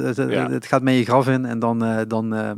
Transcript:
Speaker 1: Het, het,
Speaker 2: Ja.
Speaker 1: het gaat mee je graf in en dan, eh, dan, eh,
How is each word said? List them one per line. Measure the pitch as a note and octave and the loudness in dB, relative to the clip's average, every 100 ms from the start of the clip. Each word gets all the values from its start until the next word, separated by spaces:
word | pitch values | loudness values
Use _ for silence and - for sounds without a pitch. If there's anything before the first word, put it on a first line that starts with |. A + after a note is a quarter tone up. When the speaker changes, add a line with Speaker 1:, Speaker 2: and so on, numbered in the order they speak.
| C3 | -4
Speaker 1:
Het, | B2 | -2
het, | C3 | -2
Speaker 2:
Ja. | - - | -2 -2
Speaker 1:
het | B2+ - | -4 0
gaat | C3+ | 0
mee | C3 B2+ | 4 2
je | A2+ | 4
graf | C3 C3 | 2 4
in | C3 B2 | 0 -2
en | A2+ | -2
dan, | A#2 A#2 | 0 0
eh, | A2+ A2+ A2 | 0 0 -2
dan, | A2 A2 | -2 -2
eh, | A2 G#2+ | -2 -4